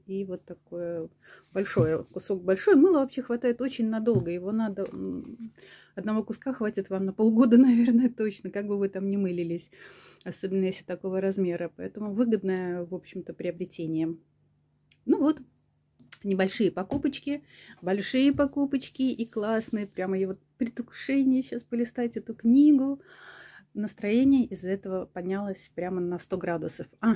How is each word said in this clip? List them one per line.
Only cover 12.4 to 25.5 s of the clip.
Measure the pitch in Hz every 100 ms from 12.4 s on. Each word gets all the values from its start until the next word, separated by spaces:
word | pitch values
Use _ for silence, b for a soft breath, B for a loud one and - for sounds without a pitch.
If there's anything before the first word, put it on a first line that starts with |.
| 190 185 180 175 175
в | 185
общем-то, | - 190 170
приобретение. | 160 175 170 180 - 160 160 160 165 _ _ _ _ _ _ _ _ -
Ну | 349
вот, | 294 302 - _ _ _ _ _ - -
небольшие | 202 190 190 - 196
покупочки, | - 190 277 294 285 - 294 B B B B
большие | 175 202 190 262 277
покупочки | 277 277 285 285 277 - -
и | 262 226 226
классные. | 226 208 220 220 214 202
Прямо | - 185 190
я | 190
вот | 190 _ -
предвкушение | 233 - 233 - - 277 262 254
сейчас | 254 240
полистать | - 240 240 - 240 226
эту | 208 226
книгу. | 226 262 294 285 269 277 B B B B B B B -
Настроение | 208 - 202 226 269 277 233
из-за | 180 180
этого | 196 196 185 -
поднялось | - 180 190 202